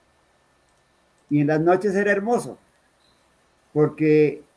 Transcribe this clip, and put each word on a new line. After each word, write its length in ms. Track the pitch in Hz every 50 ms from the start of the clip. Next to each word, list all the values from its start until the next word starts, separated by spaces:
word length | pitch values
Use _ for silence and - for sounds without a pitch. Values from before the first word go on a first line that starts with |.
| _ _ _ _ _ _ _ _ _ _ _ _ _ _ _ _ _ _ _ _ _ _ _ _ _ -
Y 120 | 143 147
en 60 | 147 143
las 120 | 156 156
noches 340 | 160 175 180 180 190 208 180
era 180 | 196 208 208
hermoso, 460 | 202 202 196 226 240 233 - 135 98 - _ _ _ _ _ _ _ _ _ _ _ _ _ _ _ _ _ _ _ _ _ _ -
porque 720 | 147 151 143 147 - 156 156 151 151 151 143 - - - _ _